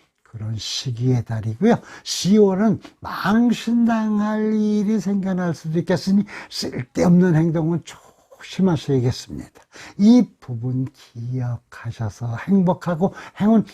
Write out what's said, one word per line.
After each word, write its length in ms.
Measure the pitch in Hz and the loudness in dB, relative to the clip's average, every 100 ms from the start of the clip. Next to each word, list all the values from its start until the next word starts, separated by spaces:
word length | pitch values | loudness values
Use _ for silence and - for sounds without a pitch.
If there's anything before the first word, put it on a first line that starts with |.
| _ _ | _ _
그런 340 | _ 107 107 110 | _ -12 -8 -8
시기의 680 | - - 135 113 127 127 - | -8 -8 -8 -4 0 0 -2
달이고요. 520 | 113 110 110 208 208 - - | -6 -6 -2 0 0 -2 -18
시월은 800 | - - 170 214 202 185 220 151 - _ | -10 -4 2 4 4 4 0 0 -6 _
망신당할 1500 | - - 170 220 240 220 - 233 233 226 220 208 208 214 214 | -12 -6 0 2 2 0 0 2 2 2 0 0 -2 -2 -2
일이 460 | 214 214 208 202 220 | 0 0 0 0 0
생겨날 560 | 180 202 185 185 175 160 | 0 -2 -2 -2 -2 -4
수도 240 | 160 165 | -4 -4
있겠으니 460 | - 180 - 196 202 - - | -2 -2 2 0 0 -8 -14
쓸데없는 840 | - 262 - 123 - 175 175 185 156 | -10 -8 -8 -8 0 4 6 6 4
행동은 460 | 165 160 160 170 - - _ _ _ _ | 2 0 -2 -4 -6 -20 _ _ _ _
조심하셔야겠습니다. 1200 | - - 190 160 - 135 123 - - 69 64 _ _ - - - | -16 -2 0 0 0 0 0 -4 -10 -14 -16 _ _ -20 -20 2
이 320 | 208 247 214 _ | 6 6 4 _
부분 460 | - 117 123 127 131 | -12 -8 -4 -4 -4
기억하셔서 1400 | _ - 117 117 127 123 117 _ - 120 - 110 - 117 117 | _ -20 -12 -8 -6 -4 -8 _ -14 -12 -8 -8 -6 -8 -8
행복하고 800 | - 196 180 175 170 170 185 - - - | 2 2 4 0 -2 -2 -2 -4 -18 -2
행운 260 | 202 226 - | 2 4 2